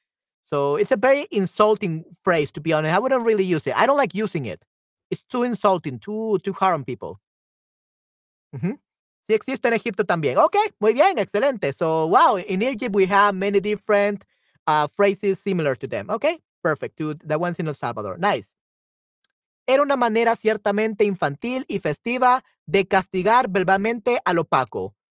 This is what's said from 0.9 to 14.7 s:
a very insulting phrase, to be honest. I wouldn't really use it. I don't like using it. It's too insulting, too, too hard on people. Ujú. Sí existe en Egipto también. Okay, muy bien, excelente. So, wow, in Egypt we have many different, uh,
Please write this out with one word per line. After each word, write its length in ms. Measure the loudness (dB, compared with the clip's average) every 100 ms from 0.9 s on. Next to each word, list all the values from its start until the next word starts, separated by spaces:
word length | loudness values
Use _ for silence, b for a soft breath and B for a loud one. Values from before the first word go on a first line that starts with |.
a 40 | 2
very 300 | 2 2 0
insulting 720 | -4 -2 2 2 2 -4 -6 -10 -6
phrase, 300 | 0 0 -2
to 80 | -6
be 120 | -2
honest. 220 | 0 2
I 40 | 0
wouldn't 260 | 0 0
really 200 | 2 0
use 220 | 0 -2 0
it. 100 | 2
I 100 | 2
don't 100 | 2
like 180 | 0
using 300 | -2 -6 -6
it. 200 | -8 -10 _ _ _ _ _
It's 140 | -10
too 180 | _ -2
insulting, 560 | -2 0 0 0 -4 -10
too, 400 | -8 -6 -2 -2
too 80 | -2
hard 220 | -2 0
on 100 | 0
people. 360 | -4 -10 -12 -16 _ _ _ _ _ _ _ _ _ _ _ _ _
Ujú. 260 | -8 -6 -6 _ _ _ _ -2
Sí 60 |
existe 340 | -2 -2 -4 -2
en 60 |
Egipto 300 | -2 -2 -2
también. 320 | -2 0 2 4
Okay, 200 | 4 2 0 0
muy 120 | 0
bien, 260 | 4 2 2
excelente. 540 | -2 0 0 0 -4
So, 340 | -2 0 0 2
wow, 300 | 4 4 2
in 260 | -2 -2
Egypt 320 | -2 -4 -2
we 120 | 0 4
have 280 | 4 4
many 260 | 2 0 0
different, 640 | 0 -2 0 2 2 -2 -12 _ _ _
uh, 220 | 0